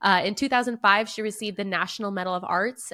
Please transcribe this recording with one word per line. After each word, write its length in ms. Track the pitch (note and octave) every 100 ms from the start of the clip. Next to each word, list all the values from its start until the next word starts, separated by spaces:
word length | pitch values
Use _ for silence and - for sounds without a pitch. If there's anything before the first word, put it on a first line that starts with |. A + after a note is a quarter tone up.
Uh, 220 | G3+ F3+
in 100 | G3
two 140 | G#3 C#4
thousand 300 | B3+ B3 A#3
five, 300 | G3+ G3+ A3
she 140 | -
received 340 | G#3+ G#3 G#3+ F#3
the 60 |
National 480 | G3 F3 F3+ - G#3
Medal 240 | F#3+ F#3
of 80 | F3+
Arts, 480 | F#3 F3 A3 B3+ -